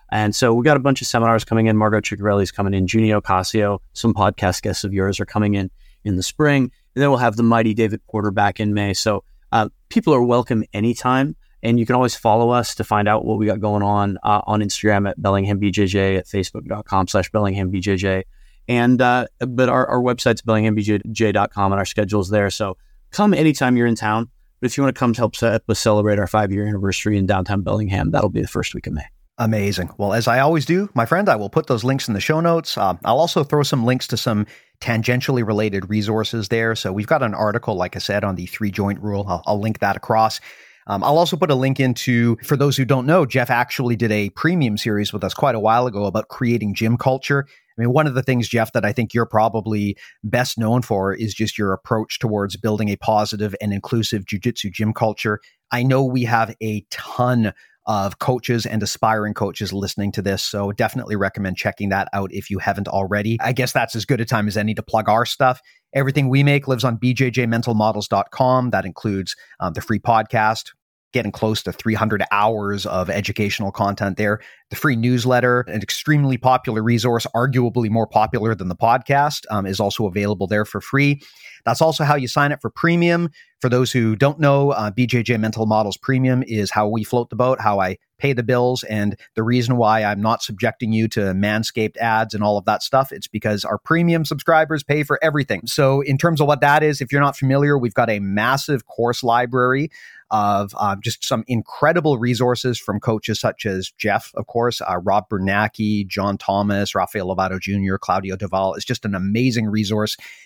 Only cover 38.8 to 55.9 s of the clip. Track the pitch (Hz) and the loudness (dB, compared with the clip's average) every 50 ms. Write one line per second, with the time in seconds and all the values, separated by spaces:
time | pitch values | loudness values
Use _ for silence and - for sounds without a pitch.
38.8 | 101 98 101 - - 107 101 98 101 92 90 85 - - 107 104 101 110 107 - | -2 -2 -2 -2 -4 -4 -4 -4 -4 -4 -4 -6 -2 -2 -2 -2 -2 -4 -2 -2
39.8 | - 101 98 - - - 113 110 110 110 - - - - - - - - - _ | -2 -2 -2 -2 -2 0 2 4 4 2 0 -4 -12 -16 -20 -20 -20 -20 -20 _
40.8 | _ - 101 98 - 135 143 160 175 165 - 151 190 170 143 127 131 135 131 - | _ -6 -4 -2 0 2 4 4 2 2 0 -2 0 2 2 2 2 0 2 2
41.8 | 135 127 120 - - - 123 117 117 120 117 - - - 147 135 143 143 131 - | 2 0 0 0 -2 0 2 2 4 2 2 0 0 -2 0 2 2 2 2 0
42.8 | 131 110 143 131 123 135 165 185 160 120 - 135 123 - 127 120 123 123 - - | 0 0 0 0 2 4 4 4 4 2 2 0 0 2 2 0 0 0 -2 -2
43.8 | 135 120 120 104 120 110 107 107 101 98 - - - 156 180 180 143 117 104 104 | -2 0 0 0 0 0 2 0 0 -2 -4 -2 0 0 2 2 2 2 0 -2
44.8 | - 117 104 104 104 98 - 107 - - - - - 143 120 113 101 110 113 120 | -2 -2 0 0 -2 -2 -4 -4 -4 -4 -2 0 0 0 0 2 2 2 2 2
45.8 | 127 127 101 101 101 101 90 107 - - - - 127 120 120 117 107 104 98 - | 2 0 -2 -2 -4 -2 -2 -2 -4 -4 -6 -4 -2 0 0 0 0 -4 -4 -2
46.8 | 110 110 120 120 - 135 131 135 - - 143 143 139 - - _ _ _ _ - | 0 0 0 2 2 0 0 0 -2 -2 -2 -2 -2 -4 -12 _ _ _ _ -2
47.8 | 117 120 127 156 156 151 127 123 127 - 131 123 113 - - 117 110 - - 120 | 0 2 2 2 2 2 0 -2 -2 0 0 0 0 0 0 0 0 0 0 -2
48.8 | 101 104 107 - 117 107 - 120 117 - - 110 110 113 98 113 92 110 107 104 | -2 0 0 -2 -2 -2 0 -2 -2 2 2 2 2 2 0 -2 -4 -2 -2 -2
49.8 | 104 101 98 - - - - _ - 107 - 120 123 - - - 117 110 117 123 | -2 -2 -4 -6 -12 -20 -20 _ -8 -4 -2 0 -2 -2 -2 -2 0 2 2 0
50.8 | 117 - 113 98 95 98 98 - 110 104 95 - 110 104 - - 104 98 95 95 | 0 0 -2 0 0 -2 -2 -4 -6 -8 -4 -4 -4 -4 -2 -2 -2 -2 -2 -4
51.8 | - - 120 110 107 - - - - 113 107 104 101 98 92 92 - 110 107 104 | -2 -2 -2 -2 -2 -4 -6 -4 -4 -2 -2 -2 -2 -4 -6 -4 -2 -2 0 0
52.8 | 107 104 101 - - - 110 104 107 - - 101 107 107 95 - 104 104 101 98 | 0 -2 -2 -2 -2 0 2 2 2 0 -2 -6 -6 -6 -6 -6 -4 -4 -4 -4
53.8 | - - - 117 107 - - 104 92 - - 98 - 123 120 - - 101 87 - | -4 -2 -2 -2 -2 -2 -4 -4 -4 -6 -8 -4 -2 -4 -4 -4 -8 -8 -6 -4
54.8 | 110 107 110 - 120 110 104 - - 113 104 104 - - _ _ _ _ - 123 | -2 -2 0 0 -2 -2 -2 -2 -4 -4 -4 -4 -6 -16 _ _ _ _ -4 -2
55.8 | 120 131 | 0 2